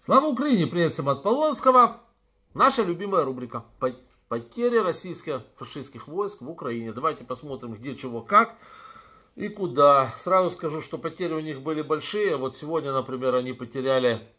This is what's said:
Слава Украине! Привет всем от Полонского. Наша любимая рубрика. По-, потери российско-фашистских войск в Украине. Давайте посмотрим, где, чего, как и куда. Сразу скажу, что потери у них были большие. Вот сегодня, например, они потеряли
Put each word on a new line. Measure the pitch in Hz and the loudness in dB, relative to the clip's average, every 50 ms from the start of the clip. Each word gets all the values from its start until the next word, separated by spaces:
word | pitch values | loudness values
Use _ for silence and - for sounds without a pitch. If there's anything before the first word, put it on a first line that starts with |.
| _ | _
Слава | - 180 254 294 311 | 6 4 4 6 4
Украине! | 269 226 269 302 269 202 165 123 | 0 0 0 2 2 2 2 2
Привет | 120 175 170 156 - | 2 2 0 0 0
всем | - 143 139 | -2 -2 -2
от | 139 135 - | -2 0 0
Полонского. | 196 233 277 311 311 285 - - 262 254 254 240 - - - _ _ _ _ _ _ _ _ _ _ _ | 0 0 2 2 0 0 2 2 6 8 8 6 6 4 -4 _ _ _ _ _ _ _ _ _ _ _
Наша | 139 214 269 254 247 220 | 2 4 4 4 2 0
любимая | 180 170 165 196 202 190 190 151 | -2 -2 -4 -4 0 0 2 2
рубрика. | 135 131 127 123 120 - 120 110 - _ _ | 0 -2 -6 -8 -10 -10 -10 -12 -12 _ _
По-, | - 127 123 - - _ _ _ _ _ | -4 -4 -4 -4 -18 _ _ _ _ _
потери | 117 120 117 - - - 240 240 240 226 | -6 -6 -6 -8 -8 -2 0 2 2 2
российско-фашистских | 208 180 160 - - 185 165 - - - 147 127 117 - _ _ 131 117 - 151 135 - - 117 - - | 2 2 -2 -4 -6 -10 -12 -10 -8 -8 -8 -8 -8 -12 _ _ -16 -14 -12 -12 -12 -12 -14 -18 -16 -10
войск | 147 180 202 196 - - 123 | -6 -4 -4 -4 -6 -10 -14
в | 127 | -14
Украине. | 170 - 151 135 120 117 113 113 107 | -12 -8 -6 -6 -6 -6 -6 -8 -10
Давайте | 113 135 160 151 147 127 | -2 -2 -2 -2 -4 -8
посмотрим, | - 127 123 - 147 139 123 123 120 113 | -10 -10 -10 -8 -12 -12 -10 -10 -12 -12
где, | 104 113 139 135 | -10 -10 -10 -10
чего, | - - 131 117 117 | -8 -8 -8 -8 -8
как | 110 - 196 208 226 220 - - - - - - - - - - - - - - _ _ _ | -6 4 6 6 6 6 -2 -18 -20 -20 -20 -20 -20 -20 -20 -20 -20 -20 -20 -20 _ _ _
и | - - 202 | -8 -8 -8
куда. | - - 196 170 127 127 143 143 143 139 135 123 113 - | -6 -4 -6 -4 2 6 6 8 8 8 6 2 -2 -8
Сразу | - 180 180 190 185 175 | -2 2 2 4 4 2
скажу, | 175 - - 160 147 156 147 | -2 -4 -6 -6 -6 -6 -8
что | - - 147 | -8 -10 -8
потери | 120 165 - - 180 165 160 | -8 -8 -8 -6 -6 -4 -4
у | 156 | -4
них | 156 156 151 131 135 | -4 -6 -8 -8 -6
были | 151 160 151 | -4 -4 -4
большие. | 151 139 156 151 143 - - 208 214 196 165 139 | -2 -2 -2 -4 -4 -6 -4 0 0 0 0 0
Вот | 127 135 127 | -2 -4 -6
сегодня, | - - 147 165 160 147 143 131 | -6 -8 -4 -4 -2 -2 0 -2
например, | 135 123 - 131 127 123 127 123 | -2 -2 -2 -6 -2 0 2 2
они | 127 123 127 127 | 2 0 -2 -8
потеряли | 127 131 113 - 135 127 135 131 131 127 123 117 107 107 - _ | -8 -10 -10 -8 -4 0 2 2 4 4 2 2 0 -4 -14 _